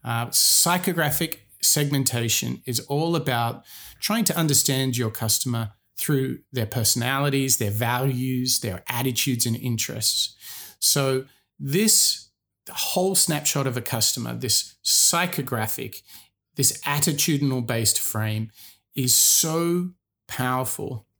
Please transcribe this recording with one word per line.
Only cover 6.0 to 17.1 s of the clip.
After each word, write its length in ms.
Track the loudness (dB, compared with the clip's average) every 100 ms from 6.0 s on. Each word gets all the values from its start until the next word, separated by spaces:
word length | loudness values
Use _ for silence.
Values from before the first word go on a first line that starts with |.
| 0 0 0 -6 _
their 140 | -4
personalities, 880 | -2 0 0 2 0 2 2 0 0
their 160 | 0 0
values, 880 | 0 0 2 0 0 -2 -2 0 -2
their 240 | -2 -6 -4
attitudes 560 | -2 0 0 0 0
and 100 | 0
interests. 800 | -2 -2 -2 -4 -2 -2 0 -4 -6 -16 -16 -16 -2
So 440 | 0 2 2 0 -4 _ _ _
this 600 | -2 2 4 4 2 0 -10 _ _ _ -12
whole 440 | -6 -2 0 2
snapshot 540 | 2 2 0 0 0 -2
of 80 |
a 60 | -4
customer, 520 | -4 0 0 0 -6
this 420 | -6 0 0 -2 _
psychographic, 1200 | 0 2 4 2 0 -2 -4 -2 -2 -4 -8 -12 _ -20 _ _ _
this 260 | 0 0 0
attitudinal 840 | -2 0 0